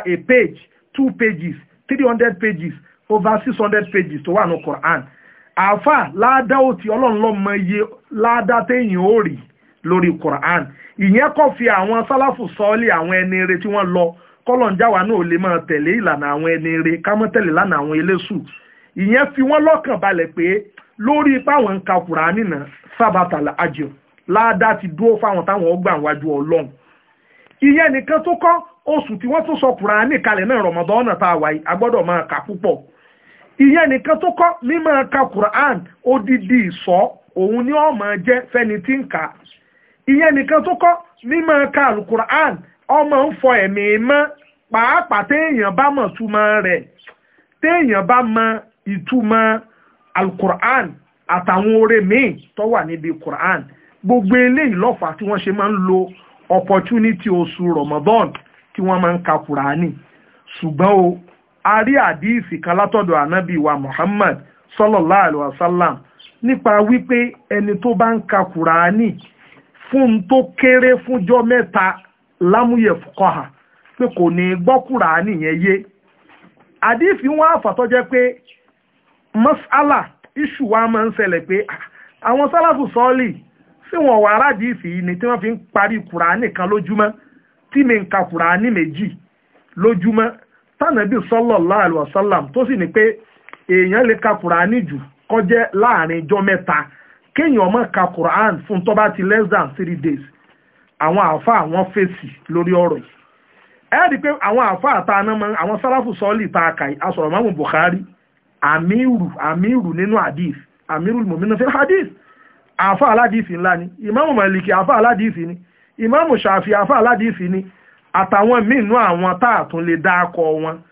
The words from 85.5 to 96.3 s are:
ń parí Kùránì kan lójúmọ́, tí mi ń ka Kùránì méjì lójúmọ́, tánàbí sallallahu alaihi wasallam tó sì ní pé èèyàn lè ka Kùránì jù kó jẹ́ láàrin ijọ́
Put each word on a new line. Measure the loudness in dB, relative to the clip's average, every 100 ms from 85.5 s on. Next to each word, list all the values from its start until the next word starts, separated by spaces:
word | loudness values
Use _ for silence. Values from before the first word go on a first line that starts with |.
ń | -8 -4
parí | 0 0 -2
Kùránì | -6 -2 0 0 -2
kan | -4 -2
lójúmọ́, | -2 -2 -2 -2 -4 _ _ _ _ _
tí | 0
mi | 2 2
ń | 0
ka | -2
Kùránì | -2 -2 0 2 0
méjì | 0 -2 -4 -8 -8 _ _ _ _ _ 0
lójúmọ́, | 0 2 0 0 -2 -4 _ _ _ _
tánàbí | 0 0 0 -2 0
sallallahu | 0 2 2 2 2
alaihi | 2 0
wasallam | -2 -2 0 0 -2
tó | -2 -2
sì | -2
ní | -2
pé | 2 2 0 -10 _ _ -20 -2
èèyàn | 2 2 2 2
lè | 2
ka | 0 -2
Kùránì | -2 0 0 -2
jù | -4 -10 -14 _ -4
kó | -2
jẹ́ | 2 0 0
láàrin | 0 2 2 0 -4
ijọ́ | -2